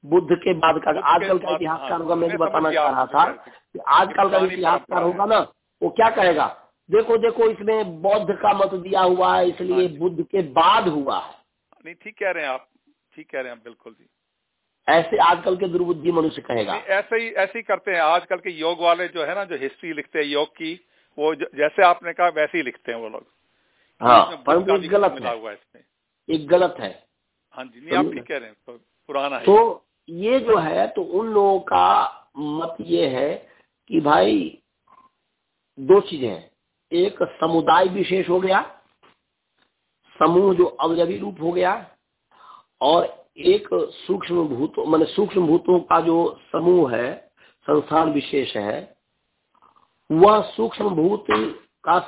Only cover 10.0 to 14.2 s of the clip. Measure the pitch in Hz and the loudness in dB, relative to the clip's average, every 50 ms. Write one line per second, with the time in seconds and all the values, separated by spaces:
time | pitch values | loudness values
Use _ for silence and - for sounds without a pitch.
10 | 165 185 170 160 160 _ - 196 175 143 127 156 160 180 208 226 214 180 151 147 | -4 -4 -2 -4 -8 _ -2 -4 -4 0 0 2 4 4 4 4 2 0 -2 -2
11 | 139 131 104 90 - - - _ _ _ _ _ _ _ _ _ _ 160 175 _ | -4 -4 -4 -6 -6 -10 -20 _ _ _ _ _ _ _ _ _ _ -20 -20 _
12 | _ 208 220 _ 202 190 175 170 151 135 131 131 - _ _ _ _ _ _ _ | _ -20 _ _ -4 -4 -4 -4 -6 -6 -8 -8 -10 _ _ _ _ _ _ _
13 | _ _ _ 156 156 _ - 135 131 123 120 117 110 120 113 _ _ 113 110 _ | _ _ _ -20 -20 _ -10 -10 -10 -10 -14 -16 _ -20 -20 _ _ -20 -20 _
14 | _ _ _ _ | _ _ _ _